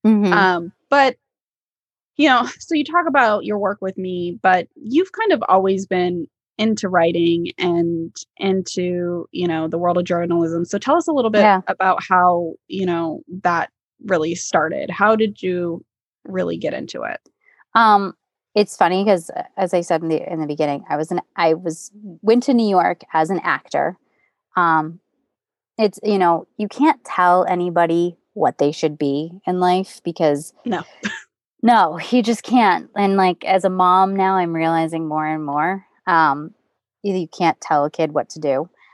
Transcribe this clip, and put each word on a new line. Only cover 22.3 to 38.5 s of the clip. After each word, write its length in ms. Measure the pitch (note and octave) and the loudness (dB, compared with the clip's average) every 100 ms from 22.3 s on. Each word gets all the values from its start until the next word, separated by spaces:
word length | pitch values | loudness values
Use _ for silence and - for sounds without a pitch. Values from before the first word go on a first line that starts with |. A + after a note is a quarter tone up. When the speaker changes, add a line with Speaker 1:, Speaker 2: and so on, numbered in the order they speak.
| A#3+ | 2
Speaker 1:
to 100 | A#3+ | 4
New 140 | A#3+ A3 | 2 4
York 320 | F#3 F3+ F3 - | 2 2 -4 -4
as 160 | D#3+ D#3+ | -2 0
an 100 | F#3+ | -2
actor. 540 | - C#3 _ - D3 F#3 _ _ _ _ _ - | -2 -4 _ -4 -4 -6 _ _ _ _ _ 0
Um, 420 | E3+ D#3+ D#3 E3+ _ _ _ _ _ _ _ - | 2 2 -2 -12 _ _ _ _ _ _ _ -2
it's, 200 | G#3+ - | -2 0
you 160 | G#3+ G3+ | -2 2
know, 280 | F3 E3 - - | 2 0 -4 -8
you 100 | G#3 | -8
can't 340 | - D4+ - | 0 2 2
tell 440 | - - F3+ F3+ F3 | -4 0 4 4 2
anybody 720 | F3+ F3 E3+ E3+ E3+ F3 F3 _ | -2 0 0 2 2 -2 -6 _
what 240 | G#3 D3 - | -2 -2 2
they 140 | C#3+ | -2
should 260 | D#3 D#3+ D3+ | 0 -4 -2
be 340 | C#3+ C#3 E3 F#3 - | -4 -2 -6 -8 -6
in 120 | F3+ | 0
life 440 | F3+ F#3 F#3+ - | 0 0 -4 -10
because 480 | - E3 D#3+ C#3+ D#3+ _ B3 | -10 0 0 0 -6 _ -8
Speaker 2:
No. 160 | F3+ - _ G#3 - - _ _ _ | -6 -8 _ -12 -12 -18 _ _ _
Speaker 1:
No, 360 | A3+ A3+ E3+ E3+ - | 4 4 4 -2 0
you 120 | B3 | 0
just 200 | G#3+ A3+ | 2 -4
can't. 480 | - B3 G#3+ F3 - | 0 4 4 2 -4
And, 220 | - G3 G3 | -2 0 2
like, 260 | F#3 F3 - | 2 0 0
as 180 | F#3+ | 0
a 60 | F#3+ | 0
mom 440 | F#3 F3+ F#3 F#3+ | 2 4 4 2
now, 200 | G3 F#3+ | 2 0
I'm 180 | F#3+ F3 | 0 0
realizing 560 | E3 E3 E3 D#3+ E3 D#3+ | -2 0 0 -2 -4 -4
more 160 | D#3 | -4
and 200 | D#3 D#3 | -4 -6
more, 420 | D3+ C#3+ E3 G3 _ _ - | -4 -2 -2 -4 _ _ 0
um, 460 | E3+ D#3 C#3+ D#3 _ _ _ _ _ | 2 2 0 -8 _ _ _ _ _
you, 120 | G3+ | -4
you 120 | F#3 E3 | -4 -6
can't 320 | - E3+ - | -2 -2 -2
tell 240 | - D3+ D3 | -2 0 0
a 40 | |
kid 220 | - D#3 | -2 -2
what 160 | D3+ - | -2 -6
to 80 | D#3 | -6
do. 280 | D3+ | -2